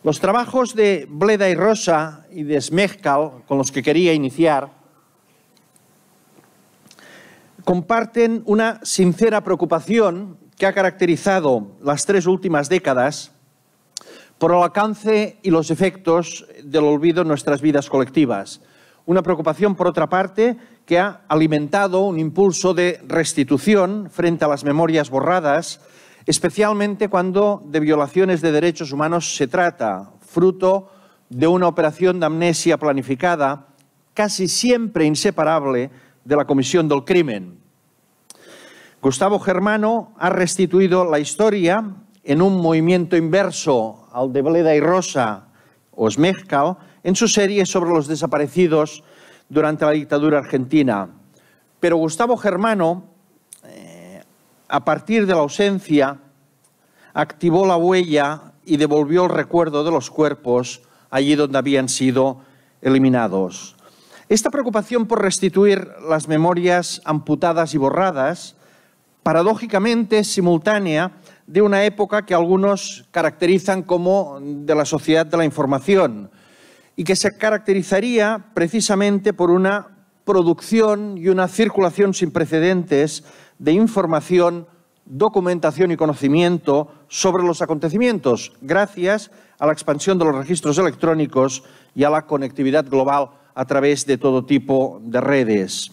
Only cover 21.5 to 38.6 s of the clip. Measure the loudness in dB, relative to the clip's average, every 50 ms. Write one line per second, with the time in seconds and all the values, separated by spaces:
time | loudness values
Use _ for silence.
21.5 | 2 -2 -2 0 0 0 0 2 0 0 0 0 -2 -2 -4 -2 0 2 2 2
22.5 | 2 2 0 0 2 2 0 0 -2 -6 -10 -4 -2 -2 -2 -2 -2 -2 0 0
23.5 | 0 0 2 2 2 4 2 0 -2 -8 -10 -10 -6 -2 -2 -2 0 0 0 -2
24.5 | -2 -2 -2 -2 0 0 0 2 0 0 -2 -2 -2 -2 0 0 0 0 0 0
25.5 | 0 0 -2 -6 -14 -18 _ _ _ -20 -20 _ _ _ _ -4 -2 -2 -2 -4
26.5 | 0 0 0 0 0 0 -2 -4 -2 -4 -4 -2 0 -2 0 0 0 2 2 2
27.5 | 0 -4 -8 -4 -2 -2 2 2 2 2 0 0 0 0 2 2 0 0 0 0
28.5 | 0 2 0 0 -2 -4 -10 -8 -4 -4 -2 0 -2 -2 -4 -4 -4 -4 -4 -2
29.5 | 0 0 0 0 -2 -2 -4 -4 -4 -6 -10 -16 -20 _ _ -6 0 2 2 2
30.5 | 2 2 0 0 0 0 -4 -10 _ _ _ _ _ _ _ _ -4 0 2 2
31.5 | 2 2 2 0 2 2 -2 -2 0 0 0 0 0 0 -2 -2 -2 0 0 0
32.5 | 0 0 0 0 0 2 0 -2 -2 -2 -4 -6 -6 -2 -2 -2 0 0 -2 -2
33.5 | -2 -6 -12 _ _ _ _ _ _ _ _ _ _ -4 -2 -2 -2 -4 -4 -4
34.5 | -2 -2 2 2 2 2 0 -4 0 0 0 2 0 0 -2 -2 0 0 0 0
35.5 | 0 0 0 0 -2 -2 -4 -6 -10 -20 _ _ _ _ _ -2 0 0 0 0
36.5 | 0 0 0 2 0 0 2 2 0 -2 0 0 0 2 2 0 -4 -8 -10 -14
37.5 | -20 -20 _ _ _ _ _ _ _ _ _ _ _ _ _ _ -20 _ -20 -20
38.5 | -20 -20